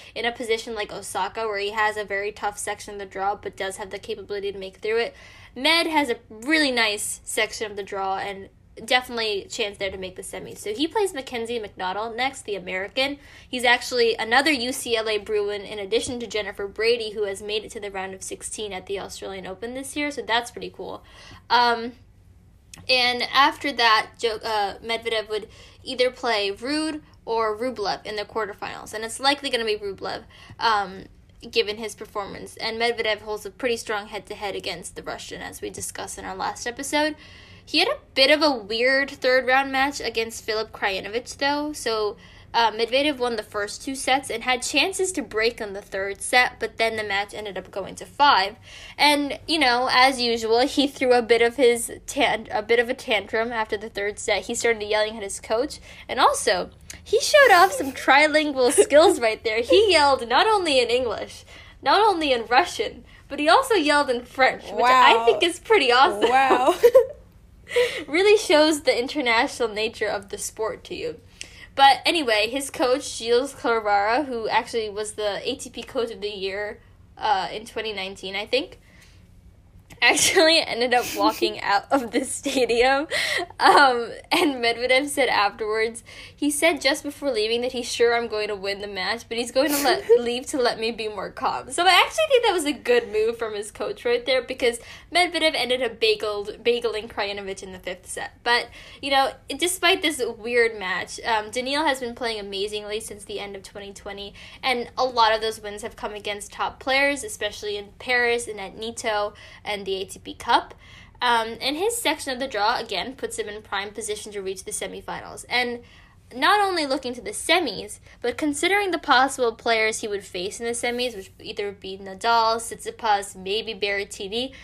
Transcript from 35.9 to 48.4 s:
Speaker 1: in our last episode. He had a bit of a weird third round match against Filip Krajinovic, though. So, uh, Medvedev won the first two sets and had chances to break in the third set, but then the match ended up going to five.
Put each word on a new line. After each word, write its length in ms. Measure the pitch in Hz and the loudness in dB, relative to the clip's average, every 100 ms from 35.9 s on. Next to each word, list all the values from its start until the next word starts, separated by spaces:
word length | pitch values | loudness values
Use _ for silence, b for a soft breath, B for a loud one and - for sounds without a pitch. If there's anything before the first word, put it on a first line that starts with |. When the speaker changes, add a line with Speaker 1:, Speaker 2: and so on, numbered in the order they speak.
| - 190 - | -10 -10 -10
Speaker 1:
in 60 | |
our 120 | 190 | -10
last 300 | 190 202 214 | -6 -6 -4
episode. 520 | 240 240 277 294 302 302 B B B B | -8 -8 -2 0 0 -4 B B B B
He 120 | B 302 | B 2
had 100 | 427 | 2
a 120 | 587 - | -2 -4
bit 160 | - 269 | 2 6
of 100 | 302 | 6
a 80 | 302 | 4
weird 600 | 254 196 226 247 269 277 | 0 -4 0 2 2 0
third 340 | 277 262 254 | -2 2 2
round 260 | 247 262 269 | 4 2 2
match 300 | 269 277 277 | 0 0 -2
against 420 | - 226 226 - | -4 -4 -6 -6
Filip 280 | - 220 214 | -4 -4 -4
Krajinovic, 640 | - 208 190 196 226 - - | -4 -4 -4 -4 -8 -8 -4
though. 340 | 277 294 294 | -2 0 -4
So, 460 | 302 240 220 208 - B B B | -4 -2 0 -2 -4 B B B
uh, 200 | 233 233 | 2 2
Medvedev 480 | 214 226 262 302 254 | 2 0 2 2 0
won 160 | 247 | -2
the 80 | 220 | -4
first 400 | - 208 208 - | -6 -6 -6 -8
two 100 | - | -8
sets 380 | 269 - 269 - | -4 0 0 0
and 120 | 226 | -6
had 200 | 247 254 | -2 -2
chances 480 | - 277 359 381 370 | 0 0 0 0 -2
to 100 | 311 | -4
break 400 | 220 214 226 240 | -4 -2 -2 -2
in 120 | 208 | -10
the 80 | 196 | -10
third 360 | - 196 196 196 | -8 -6 -6 -6
set, 400 | - 247 254 - | 2 2 2 -2
but 180 | 220 - | -8 -2
then 180 | 226 | -2
the 80 | 220 | -2
match 280 | 208 196 202 | -4 -4 -4
ended 280 | - 208 190 | -8 -10 -10
up 100 | - | -10
going 240 | 196 185 180 | -10 -10 -12
to 100 | 190 | -8
five. 480 | - 285 208 | 4 6 6